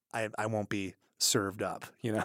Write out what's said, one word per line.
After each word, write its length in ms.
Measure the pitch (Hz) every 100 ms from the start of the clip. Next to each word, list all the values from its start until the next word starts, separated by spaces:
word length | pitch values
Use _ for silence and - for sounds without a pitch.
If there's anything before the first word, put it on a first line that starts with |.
| _
I, 160 | 117 110 110
I 80 | 110
won't 240 | 110 101
be 240 | 101 95 - _ _
served 420 | - 120 98 104
up, 240 | 95 - - -
you 120 | 117
know? 100 | 107